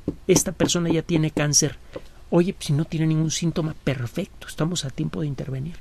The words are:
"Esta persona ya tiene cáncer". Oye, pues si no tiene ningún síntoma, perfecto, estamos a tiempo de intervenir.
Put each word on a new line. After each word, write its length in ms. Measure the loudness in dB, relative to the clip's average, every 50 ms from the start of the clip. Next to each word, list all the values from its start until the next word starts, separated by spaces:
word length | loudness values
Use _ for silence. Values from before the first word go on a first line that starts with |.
| -8 -8 -8 -6 2
"Esta 240 | 4 4 4 4 0
persona 400 | 0 0 0 2 2 0 2 2
ya 100 | 2 0
tiene 300 | 2 2 2 2 2 2
cáncer". 460 | 2 0 0 4 4 4 2 2 -2 -6 -16 -14 -14 -14 -14 -14 -18 -20 -6 2
Oye, 240 | 4 4 4 4 0
pues 140 | -4 -2
si 60 | 0 2
no 120 | 2 2
tiene 220 | 0 0 0 2
ningún 240 | 2 2 2 2 0
síntoma, 420 | 0 0 -2 0 0 0 -2 -2 -4 -4 -2
perfecto, 600 | -2 -2 -2 -4 -6 -4 -6 -6 -6 -10 -16 -14
estamos 380 | -12 -4 -2 -2 -2 -2 -4 -6
a 60 | -6
tiempo 300 | -4 -4 -4 -4 -2 -4
de 60 | -4
intervenir. 500 | -4 -4 -6 -6 -6 -6 -6 -6 -8 -10 -12